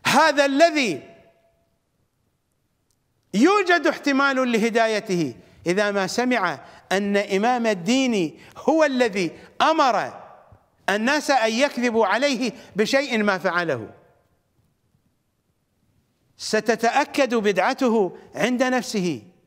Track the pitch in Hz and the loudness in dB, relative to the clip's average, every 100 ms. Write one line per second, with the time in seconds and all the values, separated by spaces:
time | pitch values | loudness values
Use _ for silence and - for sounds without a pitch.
0 | - 240 311 277 277 277 339 302 240 147 | 2 4 4 2 0 4 4 4 -2 -4
1 | - - _ _ _ _ _ _ _ _ | -10 -20 _ _ _ _ _ _ _ _
2 | _ _ _ _ _ _ _ _ _ _ | _ _ _ _ _ _ _ _ _ _
3 | _ _ _ 190 302 415 359 349 302 269 | _ _ _ 2 4 4 2 2 2 -2
4 | 285 269 277 262 254 226 226 226 220 214 | -2 2 2 0 0 0 0 2 0 -2
5 | 196 180 147 117 - - 165 185 208 202 | -2 -2 -2 -6 -20 -10 -4 -2 0 -2
6 | 185 - 247 240 180 135 - - _ 190 | -2 -2 -2 0 -2 -6 -14 -20 _ -2
7 | 202 202 202 196 226 247 226 202 170 262 | 0 -2 0 0 0 0 -2 -2 0 0
8 | 262 214 156 - - - - 320 302 254 | 2 0 -2 -6 -20 -4 0 2 2 2
9 | 240 190 170 - - _ 277 220 254 202 | 0 0 -4 -6 -20 _ 0 4 2 0
10 | 127 - - - _ - _ _ - 202 | -4 -10 -20 -20 _ -20 _ _ -4 -2
11 | 226 294 - 262 226 226 277 247 240 226 | 0 -2 0 0 2 0 0 0 -2 0
12 | 202 214 285 233 247 - - 180 220 269 | 0 0 0 -2 -4 -6 -12 -4 0 0
13 | 285 226 208 190 185 170 170 123 98 - | 0 0 0 0 -2 -2 -2 -4 -8 -18
14 | _ _ _ _ _ _ _ _ _ _ | _ _ _ _ _ _ _ _ _ _
15 | _ _ _ _ _ _ _ _ _ _ | _ _ _ _ _ _ _ _ _ _
16 | _ _ _ _ - - 214 226 226 233 | _ _ _ _ -4 -2 0 0 0 0
17 | 302 - 262 226 208 185 196 262 254 226 | -2 -2 0 0 0 0 0 0 0 2
18 | 180 - - - 208 247 254 254 247 208 | 0 -4 -16 -4 -2 0 0 0 -2 -4
19 | 180 127 98 _ | -4 -6 -12 _